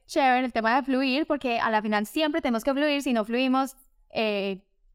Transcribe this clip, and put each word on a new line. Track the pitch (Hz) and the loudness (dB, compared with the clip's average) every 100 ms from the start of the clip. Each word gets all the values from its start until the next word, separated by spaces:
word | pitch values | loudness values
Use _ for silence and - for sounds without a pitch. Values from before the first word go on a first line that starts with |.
| - | -4
chévere | 320 262 247 | 2 4 4
el | 254 | 0
tema | 226 220 254 | 0 2 0
de | |
fluir, | 269 262 269 262 320 | 0 0 2 0 0
porque | 294 254 233 | -2 -2 -2
a | 226 | 0
la | 214 | 0
final | 214 208 208 | 0 -2 -2
siempre | 311 311 320 | -2 -2 0
tenemos | 285 226 | -2 -2
que | 285 | -2
fluir. | 269 302 285 | 0 0 0
Si | 277 | 0
no | 233 | -2
fluimos, | 208 233 262 262 269 - _ _ _ | 0 0 2 0 0 -6 _ _ _
eh, | - 220 202 196 190 - _ _ | -4 -2 -2 -4 -6 -12 _ _